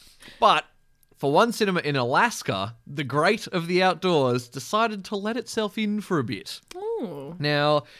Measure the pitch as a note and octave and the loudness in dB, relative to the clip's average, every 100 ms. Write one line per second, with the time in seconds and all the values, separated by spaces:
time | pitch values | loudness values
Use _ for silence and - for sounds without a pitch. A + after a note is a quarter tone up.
0 | - _ - - G#3 E3+ - _ _ _ | -20 _ -20 2 4 4 0 _ _ _
1 | _ _ C#3 D#3 A#3 G#3 G#3 F3 D3 C#3+ | _ _ 2 4 4 2 0 0 0 0
2 | A#2+ D3+ A3+ - - G2+ G2+ - - C#3+ | 0 2 2 0 -4 -4 -6 -10 -12 -8
3 | C3+ C#3+ E3+ A3 - F#3 E3+ F3+ F#3 E3 | -4 0 2 0 -2 -6 -2 2 2 2
4 | F#3 D#3+ C3 B2 A#2+ C3+ - G#3+ A#3 G#3+ | 2 4 4 2 -4 -10 -2 0 0 -2
5 | F#3 G3+ G#3 A#3+ - - G#3+ A3+ G#3+ G#3 | -8 -6 -4 -4 -4 -4 -4 -2 -2 -4
6 | F#3 F3 A#2+ G2+ - - - F4 G#4 A4+ | -2 -2 -2 -6 -10 -14 -16 -10 -6 -4
7 | A3+ C#3+ C#3 F3 D3 D3 D3 D3 - - | -6 -8 -12 -6 -2 0 2 2 -2 -12